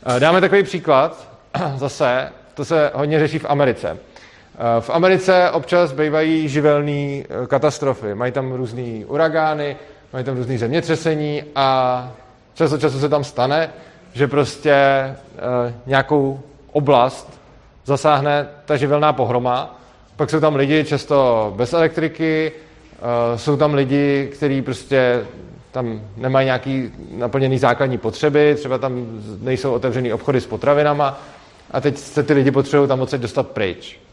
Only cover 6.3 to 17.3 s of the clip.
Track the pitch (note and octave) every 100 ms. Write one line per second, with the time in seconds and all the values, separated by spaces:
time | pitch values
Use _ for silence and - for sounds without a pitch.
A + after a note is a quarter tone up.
6.3 | D#3+ D#3 C#3 D3+ D3 D3 C#3+ C#3+ C#3 -
7.3 | F2+ B2 C#3 D3+ C#3+ C#3+ B2 A2 G2+ B2
8.3 | C3+ C3 B2+ B2+ A#2+ A#2+ A2+ G#2+ C#3+ D#3+
9.3 | D#3 D#3 D3+ D3 C3+ - - - C3 B2+
10.3 | B2+ B2 C3 A2+ D#3 E3 D#3+ D#3+ D#3 D3+
11.3 | D3 D3+ - C3+ C3 B2+ B2+ B2+ - -
12.3 | - _ - E3 D3 D3 C3+ C#3+ D3 C3+
13.3 | - B2+ D3 D#3+ - - - - A#2+ C#3
14.3 | C#3 C#3 - D3+ C#3 C#3 C#3 C3+ C3+ -
15.3 | - A#2+ B2 A#2+ A#2 C3 C3+ C3 D3+ C3+
16.3 | C3+ C3 - - D3 C#3+ C3+ B2 - -